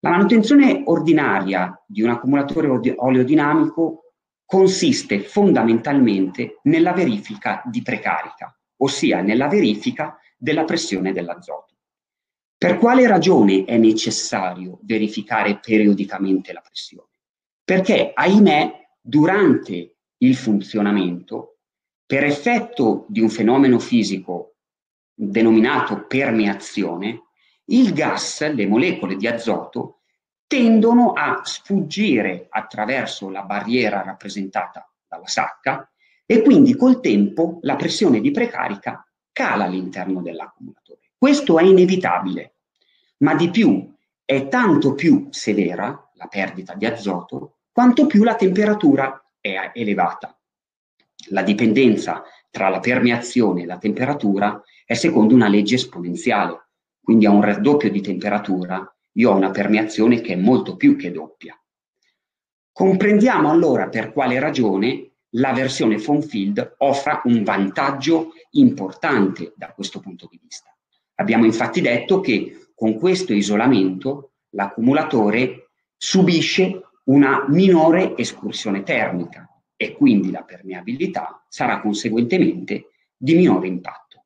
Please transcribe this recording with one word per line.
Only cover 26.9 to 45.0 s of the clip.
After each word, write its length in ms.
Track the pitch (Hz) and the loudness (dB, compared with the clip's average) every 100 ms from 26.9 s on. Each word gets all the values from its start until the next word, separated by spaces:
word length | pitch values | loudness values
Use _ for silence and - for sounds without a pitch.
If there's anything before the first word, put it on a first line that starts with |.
| 85 101 117 _ _ _ _ - | -6 -8 -10 _ _ _ _ -2
il 260 | 233 240 | 2 2
gas, 580 | 151 147 - - - 151 | 2 -2 -4 -8 -6 -4
le 140 | 143 98 | -2 0
molecole 500 | 110 170 175 92 95 | 2 0 -2 -6 -4
di 100 | 113 | -4
azoto, 720 | 120 - 90 - 123 - _ _ _ _ _ _ | -4 -4 -6 -6 -12 -12 _ _ _ _ _ _
tendono 680 | 277 233 226 220 240 240 | 0 4 4 6 4 4
a 300 | - 147 - | 2 -4 -6
sfuggire 1040 | - - _ 196 147 185 208 123 98 92 - | -8 -16 _ -4 -2 -4 0 0 -2 -8 -10
attraverso 800 | - - 104 107 131 110 - 98 | -10 -10 -8 -6 -4 -6 -10 -12
la 140 | 95 | -12
barriera 600 | 98 101 104 123 110 101 | -8 -8 -2 -2 0 -4
rappresentata 880 | 95 95 104 101 95 - 90 - - _ _ | -8 -12 -14 -10 -8 -8 -8 -14 -20 _ _
dalla 200 | 82 90 | -20 -8
sacca 640 | - - - - - - _ _ _ _ | -4 -4 -4 -6 -6 -10 _ _ _ _
e 160 | 220 | 4
quindi 320 | 247 - 262 | 6 6 6
col 260 | - 254 254 | 6 4 4
tempo 580 | - 104 202 - 165 - | 2 0 0 0 -4 -4
la 140 | 131 160 | -6 -4
pressione 440 | 160 - 202 117 | -4 0 2 2
di 100 | 120 | 2
precarica 760 | 143 240 - - 101 - - _ _ _ | -2 -4 -4 -8 -8 -12 -14 _ _ _
cala 340 | - 233 110 | -6 -4 -2
all'interno 580 | 90 92 92 98 90 92 | -2 -4 -8 -10 -8 -6
dell'accumulatore. 880 | 85 82 80 _ - - _ - _ _ | -8 -12 -16 _ -20 -20 _ -20 _ _
Questo 420 | 262 294 285 160 | 2 2 2 4
è 60 | |
inevitabile, 880 | 180 190 180 185 180 175 - 87 - _ _ _ _ _ _ _ | 6 8 6 2 -2 -4 -4 -8 -12 _ _ _ _ _ _ _
ma 160 | 151 | 0
di 160 | 156 170 | 2 0
più 440 | - 185 95 - _ _ _ | 2 2 2 -4 _ _ _
è 240 | _ 135 131 | _ -4 -2
tanto 460 | 247 226 147 139 | 0 2 2 2
più 340 | 131 | 0